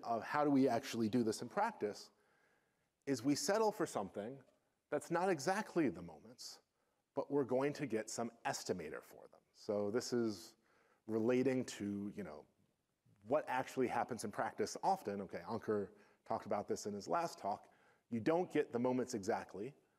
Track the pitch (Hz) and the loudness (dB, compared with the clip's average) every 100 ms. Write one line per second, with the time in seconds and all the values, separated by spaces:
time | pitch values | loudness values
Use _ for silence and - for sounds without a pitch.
0 | - 117 101 147 147 135 131 117 - 113 | -2 -2 0 2 6 6 6 4 -2 0
1 | 110 123 110 - 120 202 220 - 104 - | 2 4 2 0 -2 0 -2 -2 -6 -6
2 | - _ _ _ _ _ _ _ _ _ | -14 _ _ _ _ _ _ _ _ _
3 | 139 127 135 135 - 214 214 202 165 117 | -4 0 2 2 2 4 4 2 -2 -2
4 | 98 104 110 139 - _ _ _ - 147 | -4 -6 -8 -10 -18 _ _ _ -4 -4
5 | - 170 190 156 147 190 - 175 127 87 | 0 2 2 2 2 0 0 2 2 0
6 | 85 - 113 - - - _ _ _ _ | -10 -14 -18 -16 -16 -16 _ _ _ _
7 | _ - - 143 113 127 143 143 139 110 | _ -6 0 0 2 2 2 0 -2 -2
8 | - - 117 - 139 135 - 92 76 64 | -2 -4 -4 -4 -4 -4 -2 -2 -2 -10
9 | - - - - _ - - 104 104 120 | -12 -20 -20 -20 _ -12 0 0 2 0
10 | - 123 113 98 - _ _ _ _ _ | 0 0 0 -2 -12 _ _ _ _ _
11 | - 110 113 127 131 127 120 - 101 101 | -4 0 4 4 4 2 -2 -4 -4 -4
12 | 101 - 85 76 - _ _ _ _ _ | -6 -8 -10 -10 -18 _ _ _ _ _
13 | _ _ 104 147 - 127 - 131 120 123 | _ _ 0 0 0 -2 -2 0 2 2
14 | 107 113 107 - 110 - 104 - 180 190 | -2 -4 -4 -2 -2 -2 -4 0 0 0
15 | 104 101 92 90 92 113 - 104 95 - | -2 -4 -6 -8 -6 -4 0 0 0 -10
16 | - _ - 110 104 107 202 220 - 104 | -20 _ -4 -4 0 -2 -2 -4 -4 -6
17 | - 165 170 - 101 - - _ _ _ | 0 0 0 -4 -4 -4 -8 _ _ _
18 | - 117 127 165 175 151 147 120 127 127 | -6 -2 2 2 2 0 2 2 2 2
19 | 117 110 98 98 90 92 123 - _ | 0 -2 0 -2 -2 -10 -10 -12 _